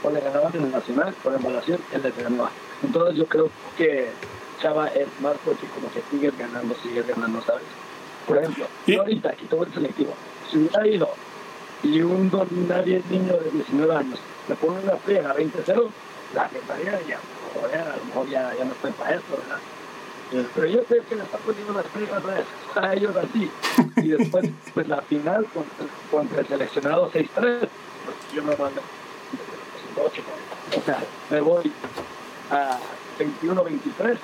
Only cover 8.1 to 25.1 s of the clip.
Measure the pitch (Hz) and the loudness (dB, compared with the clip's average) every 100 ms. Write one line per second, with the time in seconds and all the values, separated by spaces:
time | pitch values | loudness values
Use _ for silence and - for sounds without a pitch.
8.1 | - - 147 160 - - - - 208 202 | -14 2 4 4 -2 -6 -2 4 4 4
9.1 | 220 - - - 160 165 - - - 147 | 2 0 -4 -2 0 0 -2 -4 0 -2
10.1 | - - - - 160 156 202 214 208 147 | -2 -12 -16 0 4 4 6 6 6 2
11.1 | - - - - - - - 147 156 170 | 0 -10 -14 -14 -14 -16 -2 4 4 6
12.1 | 185 190 196 185 175 175 180 180 185 - | 6 4 4 2 2 2 2 4 2 2
13.1 | 185 185 175 160 156 135 135 156 160 135 | 0 4 4 2 0 2 4 4 4 2
14.1 | 117 - - - - 160 180 196 180 - | -4 -12 -14 -6 0 0 0 0 0 4
15.1 | 196 147 143 160 170 156 208 226 - - | 2 4 0 0 0 2 4 4 0 -16
16.1 | - - - - - - - 185 202 160 | -16 -6 -2 -2 -4 -6 -4 -2 -2 -4
17.1 | - - - - 117 117 156 165 131 120 | -8 -8 -12 -8 -4 -2 -2 -4 -6 -6
18.1 | 127 131 135 127 120 127 127 135 117 120 | -4 -2 0 -2 -2 -4 -4 -6 -4 -2
19.1 | 175 - 135 - - - - - - - | -2 -2 -6 -6 -8 -8 -14 -14 -14 -14
20.1 | - - 127 123 - 160 220 233 233 233 | -14 -4 -2 -2 0 4 4 6 4 4
21.1 | 220 196 214 220 202 208 202 165 202 208 | -6 -4 -6 -2 -4 -2 -4 -2 -4 -2
22.1 | 196 185 185 151 - - - 185 196 208 | -2 -2 -2 -4 -8 -4 -2 2 2 2
23.1 | 180 165 233 180 - - - 165 - 156 | 2 0 0 0 -2 0 4 4 4 4
24.1 | 156 196 185 180 - - - 156 147 - | 4 4 4 2 -4 -6 -4 0 -2 0